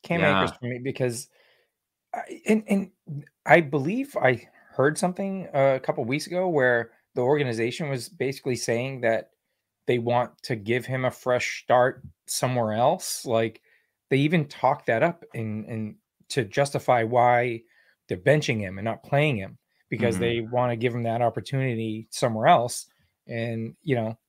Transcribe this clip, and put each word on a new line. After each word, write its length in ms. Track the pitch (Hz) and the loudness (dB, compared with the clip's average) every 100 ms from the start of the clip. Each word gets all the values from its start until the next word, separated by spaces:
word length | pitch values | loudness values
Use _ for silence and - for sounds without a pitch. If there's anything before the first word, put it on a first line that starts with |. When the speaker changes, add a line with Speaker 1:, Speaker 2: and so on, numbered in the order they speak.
Speaker 1:
Cam 180 | - 170 | -2 2
Speaker 2:
Yeah. 220 | - 190 | 4 4
Speaker 1:
Akers 120 | 90 - | 2 -2
for 80 | 123 | -8
me 140 | 123 | -6
because, 480 | 131 127 127 117 - _ _ _ _ _ _ _ _ | -6 -2 -2 -2 -12 _ _ _ _ _ _ _ _
I, 260 | - - - - | -12 -12 -12 0
and, 160 | 220 - | 0 2
and 240 | 202 190 _ - 143 - _ - | -2 -2 _ -12 -12 -12 _ 4
I 160 | 165 | 6
believe 540 | 156 147 139 226 269 - | 6 -2 -2 -4 -6 0
I 320 | 127 117 - _ _ | 0 0 -6 _ _
heard 260 | - 135 156 | 0 2 2
something, 500 | 180 180 196 190 - | -4 -2 -6 -6 -4
uh, 220 | 143 135 131 | 2 2 2
a 40 | |
couple 260 | - 151 117 | -2 -4 -2
weeks 220 | 143 - | -4 -4
ago 200 | 175 185 | -4 0
where 440 | 156 127 120 113 _ _ - | 2 4 2 -2 _ _ -2
the 60 | |
organization 680 | 123 147 135 113 117 127 156 | 2 2 0 0 -2 -2 -6
was 200 | 135 117 | -6 -8
basically 460 | - 127 131 139 120 | -6 -6 -4 -6 -4
saying 460 | - 117 131 135 | -2 -2 -2 -2
that 280 | 120 110 - _ _ _ _ _ - | 0 0 -4 _ _ _ _ _ -2
they 140 | 123 | 0
want 320 | 117 120 117 _ | 2 0 -2 _
to 120 | - 113 | -8 -6
give 300 | 101 120 113 | -2 -2 -2
him 200 | 131 127 | -2 -2
a 60 | |
fresh 500 | - - 123 - - | -4 -2 0 0 -8
start 380 | - 120 127 - - _ - | 2 4 4 0 -16 _ -8
somewhere 480 | - 131 127 110 | -4 -2 0 0
else. 520 | 107 127 180 - - 147 | 2 2 2 -4 -8 0
Like, 360 | 113 113 - _ _ _ _ _ | 0 0 -4 _ _ _ _ _
they 80 | 135 | 2
even 300 | 147 170 143 | 4 2 0
talked 400 | - 127 143 - | 0 0 0 0
that 160 | 113 | 2
up 200 | 165 170 - 117 | 2 -2 -12 -8
in, 300 | 110 107 107 | -6 -6 -8
in 300 | 113 107 107 _ _ _ | -8 -8 -12 _ _ _
to 140 | - | -4
justify 600 | 104 - 139 135 - 123 | -2 0 -2 -2 2 2
why 580 | 113 123 123 123 123 113 _ _ _ _ _ | 2 4 4 4 2 -4 _ _ _ _ _
they're 100 | 98 | -2
benching 420 | 131 151 139 113 | 2 2 2 -2
him 200 | 98 95 | -4 -6
and 60 | 110 | -6
not 180 | 104 | -6
playing 340 | - 143 151 113 | -2 0 2 0
him 220 | 95 - _ _ _ | -6 -14 _ _ _
because 260 | 110 120 107 | -2 0 2
Speaker 2:
Mm-hmm. 80 | |
Speaker 1:
they 160 | 117 117 | 0 -2
wanna 340 | 113 123 123 117 | -2 -2 0 0
give 200 | 123 120 | -2 -2
him 80 | |
that 180 | 117 113 | -2 0
opportunity 840 | 120 117 107 135 131 113 110 107 113 | 0 -2 -6 -4 -2 -2 -4 -8 -10
somewhere 380 | - 127 110 131 | -2 -2 2 4
else. 400 | 170 120 - - _ _ _ - | 4 4 -6 -14 _ _ _ -12
And, 480 | 117 117 113 113 - | -8 -6 -6 -8 -10
you 120 | 170 127 | -2 0
know 220 | 110 113 | 0 -8